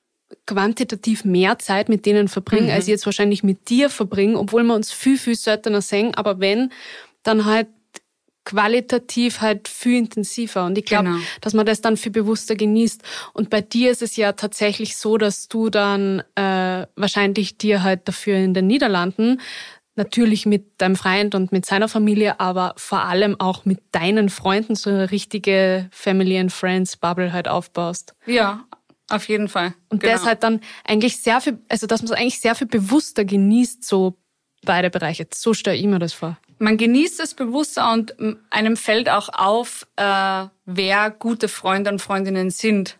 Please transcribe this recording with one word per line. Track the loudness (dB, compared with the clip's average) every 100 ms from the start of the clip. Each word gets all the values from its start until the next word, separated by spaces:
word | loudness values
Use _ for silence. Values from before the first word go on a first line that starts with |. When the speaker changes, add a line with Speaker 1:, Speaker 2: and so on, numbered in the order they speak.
| _ _ _ -20 -6
Speaker 1:
quantitativ | 0 0 0 -4 -4 -2 0
mehr | 2 4 4 2
Zeit | 0 0 2
mit | 2 4
denen | 4 2
verbringen, | -2 0 2 2
Speaker 2:
Mhm. |
Speaker 1:
als | 2 2
ich |
jetzt | 0 0
wahrscheinlich | 0 2 2
mit | 2 0 0
dir | 2 2
verbringe, | 0 -2 0 2 2
obwohl | 0 2
wir | 4 2
uns | -2
viel, | -2 2 2
viel | 2 -2
seltener | 0 -2 0 -2
sehen. | 0 0 0 0
Aber | -2 0
wenn, | 0 2 -2 -6 -18 -20 -20 _
dann | 0 2 4
halt | 2 0 _ _ -20 -20 _ _ _
qualitativ | -6 0 2 2 0 -2 -2 0 0 0
halt | -2 -2 -4
viel | -4 0 2
intensiver. | 0 -4 -6 -6 -6 -4 -2
Und | -2
ich | 0
glaub, | 0 2
Speaker 2:
Genau. | -2 -6 -8
Speaker 1:
dass | -2
man | 2 2
das | 2
dann | 0 0
viel | -2
bewusster | -2 0 -2 -4 -2
genießt. | 2 2 2 -2 -10 -16 -12
Und | -6 -2
bei | -2
dir | -2 2 2
ist | 2
es | -2 0
ja | 0
tatsächlich | 0 -6 -2 -2 -2 -6 -4
so, | 0 2
dass | 2 0 -4
du | -2 0
dann, | 2 2 0 0 -2 -4 -2
äh, | 0 0 0 -4 -8 -4
wahrscheinlich | -2 0 0 0 -4 -2
dir | 0 2
halt | 2 0 -2
dafür | -6 0 2
in | 2
den | 2 2
Niederlanden | 2 2 0 -2 0 2 0 -4 -16 -16 -20 _ -6
natürlich | -4 2 2 2 2
mit | 0 -2 -2
deinem | 0 0
Freund | 0 0 0 0
und | 0
mit | -2 0
seiner | 0 0
Familie, | 2 2 2 2 0
aber | -2 -2 -2 -6
vor | -4 -2
allem | 0 2 2 0
auch | -2 -2 -2
mit | -2 _
deinen | -2 2 2 2
Freunden | 0 0 0 0 -2
so | 0
eine | 0 0
richtige | -2 -4 -4 0 2 4 2 -4
Family | -6 0 2 2 2
and | 0
Friends | -2 -2 0 -2 -2
Bubble | -4 -2 -2
halt | -2 -2
aufbaust. | -4 -4 -6 -6 -6 -14 _ -2
Speaker 2:
Ja, | 0 0 -2 -12 -20 _ _ -6
auf | -6 -2
jeden | -2 -2
Fall. | -4 -4 -6 _
Speaker 1:
Und | -2
Speaker 2:
Genau. | 0
Speaker 1:
das | 0 0
halt | 0
dann | 0 0 -4 -12 -2
eigentlich | 0 0 0
sehr | 0 0
viel, | 0 -4 -6
also | -6 -2
dass | -2
man | -2
es | -2
eigentlich | -2 -2
sehr | -2 -2
viel | 0
bewusster | 0 2 2 0 -2 0
genießt, | 2 4 4 2 -2
so | -2 0 0 -2 _ _ _ _
beide | -2 0 0
Bereiche. | -2 -4 -6 -10
So | -4 -2
stell | 0 0 -2
ich | 0
mir | 0
das | -2
vor. | -4 -8 -10 _ -4
Speaker 2:
Man | 0 2
genießt | 4 4 2 -2
es | -8 -6
bewusster | -4 -2 -2 -2 0
und, | 0 -2 -6
m, | -6 -6 _
einem | -2 0 0
fällt | 0 0 2
auch | 0 0
auf, | 0 2 2 -2 -10 -12 -4
äh, | 0 0 0 -2 -6 _ -10
wer | -4 0 2 0
gute | -2 -4 -2 -4
Freunde | -4 -2 0 -2
und | -4
Freundinnen | -4 -4 -2 -2 -2
sind | -2 0 0 0 -8